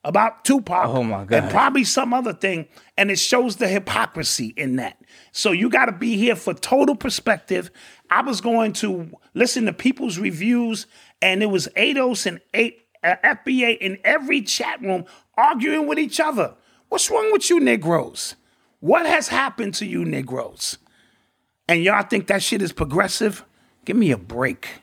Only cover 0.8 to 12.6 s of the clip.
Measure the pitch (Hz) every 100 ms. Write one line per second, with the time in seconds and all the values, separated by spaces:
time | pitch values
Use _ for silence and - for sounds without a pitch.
0.8 | 123 127 113 98 98 113 - - 277 269
1.8 | 214 - 247 247 240 170 196 170 151 -
2.8 | _ - 202 190 - 247 247 196 208 196
3.8 | 190 - 226 170 - - 113 139 139 127
4.8 | 113 - _ - _ - 214 175 240 262
5.8 | 240 175 233 202 240 220 - 180 - 262
6.8 | 277 285 254 - - 190 - 180 175 -
7.8 | - - _ 190 262 214 233 233 220 -
8.8 | 214 180 160 - _ - 247 262 220 -
9.8 | 254 262 262 170 196 160 214 240 233 214
10.8 | - - _ _ 190 185 214 190 131 185
11.8 | 247 277 254 233 196 170 _ 202